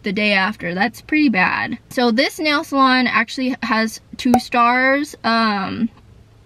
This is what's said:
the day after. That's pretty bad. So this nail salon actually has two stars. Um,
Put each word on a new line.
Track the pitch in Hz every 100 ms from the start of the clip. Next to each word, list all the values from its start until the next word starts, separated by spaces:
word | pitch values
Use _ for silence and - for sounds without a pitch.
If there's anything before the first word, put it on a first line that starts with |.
the | 208
day | 196 214
after. | 196 190 214 170
That's | 180 226 -
pretty | - 302 294
bad. | 196 180 - 220 233 _
So | - 240
this | 220 339 -
nail | 311 294
salon | 320 277 262 254 247
actually | - 233 - 254 269
has | 220 220 220 - - -
two | 254 240
stars. | - 247 233 247 262 277 294 -
Um, | 226 226 220 202 190 196 233 - - - - -